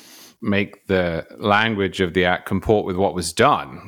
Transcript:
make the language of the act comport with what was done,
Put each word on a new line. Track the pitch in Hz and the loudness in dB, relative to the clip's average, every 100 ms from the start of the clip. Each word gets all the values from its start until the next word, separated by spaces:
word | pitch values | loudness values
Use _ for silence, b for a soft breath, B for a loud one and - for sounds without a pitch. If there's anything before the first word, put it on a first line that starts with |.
| B B B B | B B B B
make | 117 101 104 - - | -2 0 -2 -8 -2
the | 92 87 80 - - | 0 0 -4 -8 -4
language | 104 101 113 101 95 82 | 2 2 2 0 -2 0
of | 90 | 0
the | 90 | 2
act | 90 90 - | 2 0 -2
comport | 98 - 107 95 | -4 2 0 0
with | 90 | 0
what | 95 | 0
was | 87 82 | -2 -4
done, | - 131 101 69 65 | 2 2 2 -4 -14